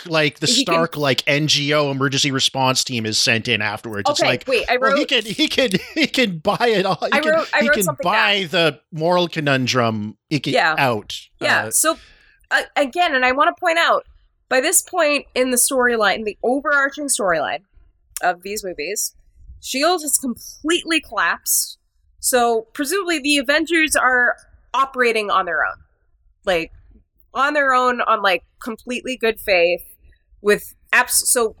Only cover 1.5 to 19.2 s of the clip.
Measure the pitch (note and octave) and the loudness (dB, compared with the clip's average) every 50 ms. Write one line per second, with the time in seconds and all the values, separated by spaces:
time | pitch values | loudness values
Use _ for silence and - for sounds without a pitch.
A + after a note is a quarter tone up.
1.5 | - D3 C#3+ C#3+ D3 D3+ D3 C#3 C#3 C3 C#3 C#3 C3+ C3+ - C#3+ C3 C3 - - | 0 0 0 0 2 2 2 0 0 0 -2 0 0 0 0 0 0 0 -2 -2
2.5 | - C3+ C3 B2+ B2+ - - - B2+ A#2 A2 G#2+ G#2+ - - C3 A2+ A2+ - B2 | 0 0 2 2 2 0 -2 -2 -4 -4 -2 -2 -2 0 2 2 2 0 0 0
3.5 | A#2 G#2 G#2+ G#2 G#2 - - A#2 G#2+ G2+ G3+ D4 D4 E4 D#4+ B3+ B3+ B3 - C4 | 0 0 0 -2 -4 -6 -8 -8 -6 -2 -2 -2 0 0 0 0 0 -2 -2 -2
4.5 | B3+ G#3+ - - A#3+ B3+ C4 C4+ C#4 D4 - - C#4 A#3 G#3 A3+ F#3 - D#4 - | -2 -2 0 0 0 0 2 2 2 2 2 0 0 -2 -2 -2 -2 -2 -2 0
5.5 | - C4 C4+ A3+ F3+ E3+ - - - D#4+ C#4+ - - C4+ B3 G3+ F3 D#3+ - G3+ | 2 0 2 2 0 -2 -2 -4 -2 0 0 0 2 0 0 0 -2 -2 -2 -2
6.5 | G3 - A#3+ A#3+ A3 F#3 F#3+ F#3+ E3 - - G3 B3 D4 D4+ D#4 - - D4 - | 0 2 2 2 2 2 2 0 -2 -2 -2 -2 0 0 2 2 2 0 0 0
7.5 | - D4+ A3+ C#4 D4+ A3 F#3 E3 C#3 - - F3 G#3 A#3 A3 G#3 G3+ G3 F#3+ D3 | 0 0 2 2 2 0 0 -2 -4 -4 -2 0 2 2 2 2 0 0 -2 -2
8.5 | F3 F3 E3 D#3 C3 - _ _ F3 D#3 D#3 F3 F3+ F3+ F3 E3 - E3 D3 C#3+ | 0 2 2 2 0 -4 _ _ -6 -2 0 2 2 2 2 0 -2 -2 0 0
9.5 | C3+ C3 B2+ A#2 C3 B2+ A#2 A2+ A2 G#2+ G#2 G#2+ G2+ _ _ _ D3+ C#3 - C#3+ | 2 2 0 0 2 2 2 2 0 -2 -4 -8 -10 _ _ _ -4 -4 -2 0
10.5 | - A3+ F3+ D#3+ D#3 D#3 C#3 B2+ A#2 G#2 - - - - - - _ - - D4 | 2 2 2 2 2 2 2 2 0 -2 -4 -8 -14 -14 -16 -18 _ -4 -2 0
11.5 | A3+ C#3+ A2+ A2+ - - - D#4+ D#4+ - - - - _ _ _ _ _ _ - | 0 0 0 -2 -2 0 0 0 0 -2 -8 -20 -20 _ _ _ _ _ _ -2
12.5 | - C#4+ C4+ - _ D4 D4 B3 - F4 F4+ E4 C#4 B3+ B3+ B3+ C4 C#4 D4+ E4+ | -2 -2 -2 -2 _ 0 0 0 0 0 0 2 2 2 2 2 2 2 2 0
13.5 | F4 - E4+ E4 E4 E4+ D#4+ C#4 G#3+ - - - - _ _ _ _ _ _ - | 0 0 0 0 2 2 2 2 2 0 -2 -6 -14 _ _ _ _ _ _ -2
14.5 | B3+ C4 B3+ E4+ F#4 - - - - F4+ D#4 D4 D4 C4+ - - - B3 B3+ C4 | 0 0 2 2 2 0 0 0 0 0 2 2 2 0 -4 -4 -2 -2 0 0
15.5 | B3 A#3+ - - C#4 B3+ A#3+ A#3+ A#3+ A3+ G#3 F#3+ F3 - A3 G#3 G3+ - - A3+ | 2 0 0 0 2 2 2 2 2 2 2 2 0 0 -4 -6 -8 -4 -2 -2
16.5 | B3+ C#4+ C4+ D4+ C#4+ C#4 C4+ C#4 C#4+ D4 D4 C4+ - - G#3+ F#3 E3 D#3 C3+ F#2 | -2 0 0 0 2 2 0 0 -2 -6 -4 -4 -2 0 0 0 0 0 -2 -4
17.5 | A#2 E3+ - _ _ - _ _ _ _ _ _ _ - - F3+ F3+ F3 F3+ G3 | -4 -6 -10 _ _ -20 _ _ _ _ _ _ _ -4 -2 -2 -2 -2 -6 -10
18.5 | G#3 G#3+ G3+ F#3 E3+ D3 D3 F3 G#3 - - - - _ | -10 -8 -8 -8 -8 -8 -8 -6 -6 -6 -6 -8 -10 _